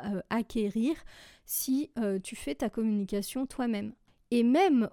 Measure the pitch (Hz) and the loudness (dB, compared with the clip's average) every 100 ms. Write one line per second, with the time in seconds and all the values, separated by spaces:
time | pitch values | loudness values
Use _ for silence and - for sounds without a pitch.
0 | 208 190 - 226 226 240 208 220 247 320 | -6 -6 -4 -4 -2 -2 -2 0 0 -2
1 | - - - - - - - 262 302 - | -6 -20 -20 -20 -8 -6 0 0 -2 -2
2 | 208 190 - 220 - 285 226 - 220 208 | -2 -2 -6 -10 -6 -4 -4 -2 0 0
3 | 190 202 - 254 269 - 240 208 208 - | 0 -2 -4 -4 -6 -4 -2 -2 -4 -12
4 | _ _ - 240 233 285 381 262 220 | _ _ -2 2 4 6 6 4 2